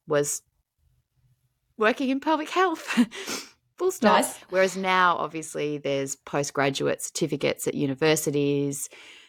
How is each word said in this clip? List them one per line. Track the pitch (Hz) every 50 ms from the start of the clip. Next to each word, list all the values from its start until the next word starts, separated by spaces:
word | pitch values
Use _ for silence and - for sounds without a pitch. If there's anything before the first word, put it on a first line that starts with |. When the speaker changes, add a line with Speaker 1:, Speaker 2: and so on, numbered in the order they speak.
| _
Speaker 1:
was | - 151 147 147 143 - - - _ _ _ _ _ _ _ _ _ _ _ _ _ _ _ _ _ _ _ _ _ _ _ _ _ _
working | - 226 220 240 - 285 247
in | 269 277
pelvic | 277 302 311 294 311 -
health. | - 349 381 370 320 - - - - - 240 - - - 381 - - -
<laughs> | - - _ _ _ _ _ _
Full | 349 370
stop. | 359 - 254 208 190 190 269
Speaker 2:
Nice. | - - - - _
Speaker 1:
Whereas | - 185 190 190 180
now, | 190 190 185 185 185 185 175 170
obviously, | - - 151 160 160 156 - - 156 147 147 151 147
there's | 143 143 139 139 139 139 -
postgraduate | - _ - - 147 143 143 - - 135 143 139 - 147 143 139 - -
certificates | - - - 175 147 151 139 - 139 - - -
at | 151 -
universities, | - 147 139 135 135 156 156 156 156 - 160 139 147 143 143 143 143 143 143 143 143 - - - - - - - - -